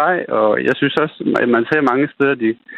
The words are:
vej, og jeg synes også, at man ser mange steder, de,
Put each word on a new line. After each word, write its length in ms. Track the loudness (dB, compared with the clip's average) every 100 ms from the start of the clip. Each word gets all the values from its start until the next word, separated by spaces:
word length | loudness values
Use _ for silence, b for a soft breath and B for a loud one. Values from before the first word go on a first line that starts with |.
vej, 140 | 0 0 -2 0
og 260 | 2 2 0
jeg 60 | 0
synes 200 | 0 0
også, 120 | -4 -4 -4 -2
at 60 | 2
man 160 | 0 2
ser 200 | 0 2
mange 180 | 0 -2
steder, 200 | 0 0
de, 160 | 0 -2 -2 _